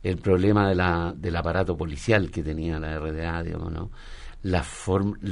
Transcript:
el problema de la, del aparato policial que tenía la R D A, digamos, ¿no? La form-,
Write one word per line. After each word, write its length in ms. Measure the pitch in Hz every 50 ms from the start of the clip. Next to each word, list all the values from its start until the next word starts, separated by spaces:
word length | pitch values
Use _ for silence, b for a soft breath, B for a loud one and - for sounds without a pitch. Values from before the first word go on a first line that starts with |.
el 160 | b 95 92 85
problema 500 | - 104 92 90 92 101 104 104 101 98
de 60 | 95
la, 400 | 90 90 90 85 85 85 87 -
del 200 | - 82 87 82
aparato 400 | 85 82 82 80 92 95 85 87
policial 540 | 76 87 82 73 73 - - 110 104 92 80
que 120 | - 87
tenía 360 | 76 78 78 78 80 82 80 78
la 140 | 78 78 78
R 180 | 78 78 78
D 140 | 78 78 82
A, 160 | 82 82 85
digamos, 300 | 82 82 82 80 82 82
¿no? 180 | 80 80 87 - B B B B B B B B B B
La 200 | - 95 90 87
form-, 560 | - - - - - 95 92 98 101 101 101 - - 101